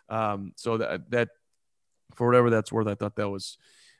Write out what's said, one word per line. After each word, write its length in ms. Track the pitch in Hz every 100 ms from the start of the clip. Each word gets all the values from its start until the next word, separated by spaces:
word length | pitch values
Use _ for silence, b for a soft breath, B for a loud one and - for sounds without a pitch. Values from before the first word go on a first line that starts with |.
| -
Um, 440 | 110 110 101 98 -
so 200 | 117 113
that, 320 | - 90 -
that, 200 | 120 117 _ _ _ _ _ _ _ _
for 140 | - 120
whatever 240 | 123 120
that's 200 | 110 107
worth, 160 | 110 107
I 60 |
thought 220 | 101 104 -
that 140 | 104
was 280 | 98 - - b b b